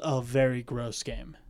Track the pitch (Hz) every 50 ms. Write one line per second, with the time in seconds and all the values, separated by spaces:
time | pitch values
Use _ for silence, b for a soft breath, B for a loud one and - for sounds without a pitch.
0 | - 156 139 131 120 120 127 135 131 131 127 123 120 - 123 120 120 117 107 -
1 | - 123 117 110 - - 156 - - -